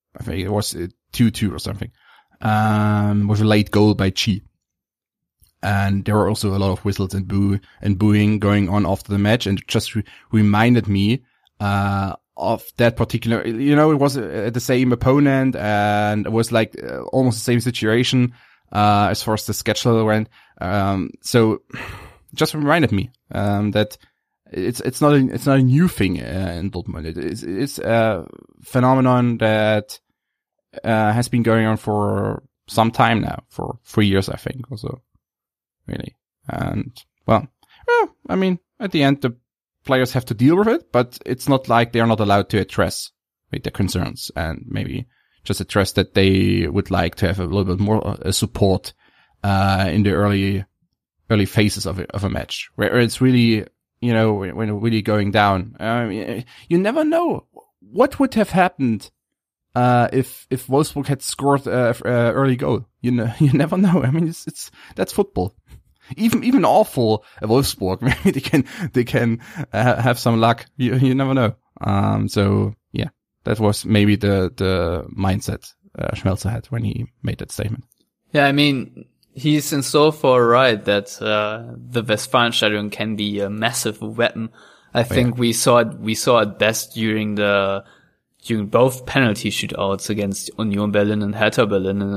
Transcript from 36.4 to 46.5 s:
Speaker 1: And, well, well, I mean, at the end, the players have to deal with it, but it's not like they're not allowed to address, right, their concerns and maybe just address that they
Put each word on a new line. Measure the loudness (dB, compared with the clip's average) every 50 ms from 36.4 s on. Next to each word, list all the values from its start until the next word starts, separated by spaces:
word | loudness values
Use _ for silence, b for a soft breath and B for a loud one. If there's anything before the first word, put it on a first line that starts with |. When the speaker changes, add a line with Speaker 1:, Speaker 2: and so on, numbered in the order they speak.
| _ -10
Speaker 1:
And, | -8 -6 -6 -4 -4 -6 -6 -8 -12 -20 -20 _ _ _ _
well, | 0 0 0 0 -4 _ _ b b b b b
well, | 0 0 0 0 -2 -6 _ -10 -6
I | -2
mean, | 0 0 0 -2 -4 _ _ _ -10
at | -8 -4 0
the | 2 2
end, | 2 2 2
the | 0 -4 -4 -8 _ _ _ _ _ _ _ _ _
players | 0 0 2 2 0 -2
have | -4 -4
to | -4 0
deal | 2 4 4 6
with | 4 4 2
it, | 0 -2 -2 _ 0
but | 0 0 -2 -6 -12 -8
it's | -8 -8 -4 0 0
not | 0 0 0 2
like | 2 2 2 2 2
they're | 2 2
not | 2 2 2
allowed | 2 2 2 2 2 0
to | 0 -2
address, | -2 -2 -2 -2 -2 -2 -2 -6 -12 -14 -18 _ _ _ _ _ _ _ -10
right, | -8 -8
their | -6 -4
concerns | -2 -2 -2 -2 -2 -4 -6 -8 -10 -14 -12 -8
and | -8 -6 -6 -8 -10 -12 -10
maybe | -8 -8 -6 -6 -8 -10 -10 -12 _ _ _ _ _ _ _
just | -6 -6 -6
address | -6 -2 0 0 0 2 0
that | -2 -2 0 2
they | 2 4 4 4 4 2 2